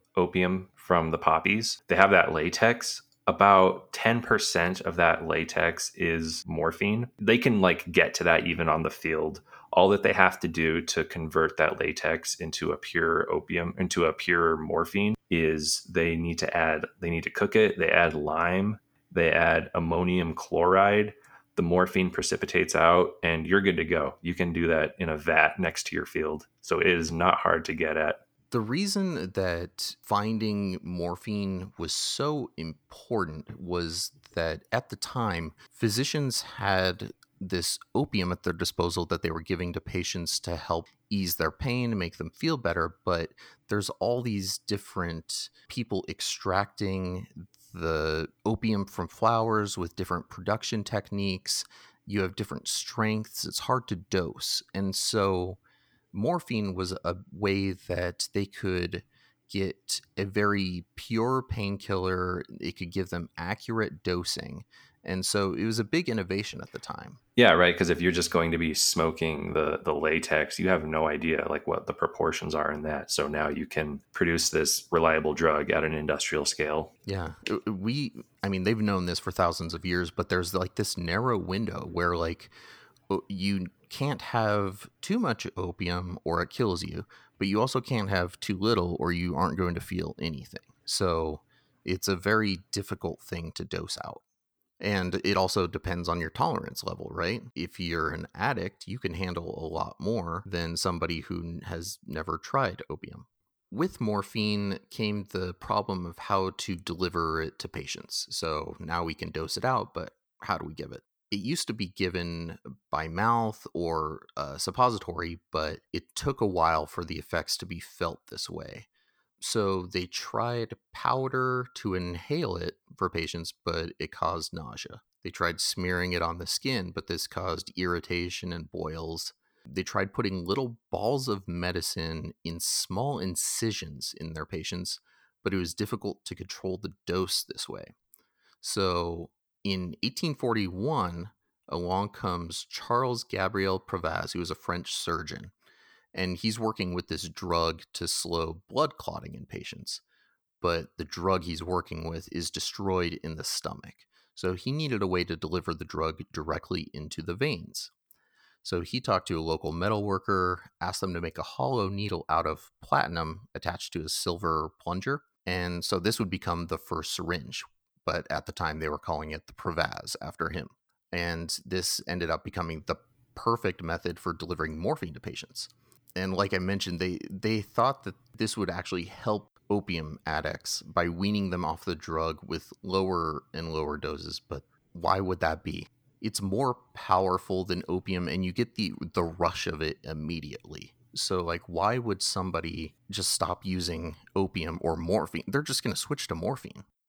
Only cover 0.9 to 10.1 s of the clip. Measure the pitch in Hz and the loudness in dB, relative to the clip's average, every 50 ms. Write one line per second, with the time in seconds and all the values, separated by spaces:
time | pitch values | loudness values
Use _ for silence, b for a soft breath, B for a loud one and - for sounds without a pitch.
0.9 | 92 87 82 80 78 78 - 80 78 80 - - 101 110 113 - - - - - | 4 4 4 4 0 2 4 4 4 6 4 2 2 2 0 -2 -4 -6 0 2
1.9 | 90 87 98 98 98 90 82 - 78 78 76 87 - - 110 117 120 - - - | 8 8 10 10 10 8 8 8 4 2 2 2 4 6 6 6 6 4 0 -6
2.9 | - - - _ _ _ _ - 90 - 98 101 98 95 95 92 92 - - - | -6 -8 -12 _ _ _ _ 0 4 8 10 10 10 10 10 8 6 2 -4 -10
3.9 | - - - 113 120 117 120 - 117 101 - - - 87 85 87 92 - - - | -8 0 2 4 4 4 4 2 2 2 4 2 2 4 4 2 2 -2 -4 -4
4.9 | 85 87 85 82 82 80 82 80 78 80 82 - - - 82 85 85 - - - | 2 6 6 6 6 4 2 0 0 0 0 0 2 2 2 2 2 0 -6 -8
5.9 | - - 90 85 82 82 80 80 82 - - 85 82 80 78 82 - - 101 101 | -2 0 2 2 2 2 0 -2 -4 -6 -6 -4 -2 0 2 0 2 2 0 0
6.9 | 104 117 120 117 - - 104 101 117 120 123 139 117 101 95 90 85 - - - | 2 0 -2 -4 -6 -2 4 4 4 6 6 4 6 6 6 6 6 4 0 2
7.9 | 80 85 82 69 - - 85 85 82 80 80 85 82 85 82 80 76 80 80 78 | 6 6 6 6 4 2 4 6 6 6 6 2 0 2 4 4 4 4 2 0
8.9 | - - - 82 78 78 78 78 - - B B B B B B - 90 90 95 | -4 -4 -2 -2 0 0 0 -2 -4 -6 B B B B B B 6 8 8 8
9.9 | 101 98 - 101 | 8 6 6 4